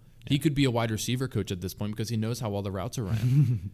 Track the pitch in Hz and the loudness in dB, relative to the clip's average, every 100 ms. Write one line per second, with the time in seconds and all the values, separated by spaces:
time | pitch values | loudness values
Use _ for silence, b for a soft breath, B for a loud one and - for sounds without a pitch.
0 | B B - 139 165 139 135 117 113 107 | B B 0 2 2 4 4 4 0 0
1 | - 123 131 110 98 92 92 - 104 110 | -2 -2 0 -2 -2 -4 -6 -4 -6 -4
2 | 110 113 110 120 113 101 101 95 98 - | -4 -2 -2 -2 -2 -2 -2 -4 -4 -4
3 | 95 110 120 139 120 113 90 | -2 0 4 4 4 2 -4